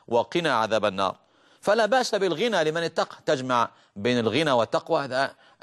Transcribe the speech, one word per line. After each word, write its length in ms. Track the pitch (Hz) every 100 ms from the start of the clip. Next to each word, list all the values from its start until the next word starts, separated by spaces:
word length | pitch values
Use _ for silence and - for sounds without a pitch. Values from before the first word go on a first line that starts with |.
| -
وقنا 460 | 117 117 170 160
عذاب 320 | 120 110 110 101
النار". 300 | 95 95 - _ _ _ _
فلا 240 | - 220 214
بأس 300 | 254 240 208
بالغنى 480 | 190 156 233 190
لمن 200 | 156 160
اتقى، 340 | 165 196 190 - -
تجمع 440 | 143 127 123 113 _ _ 101
بين 240 | 117 123
الغنى 320 | 113 123 156
والتقوى، 520 | 123 110 165 - 156
هذا 320 | 139 131 139 - - _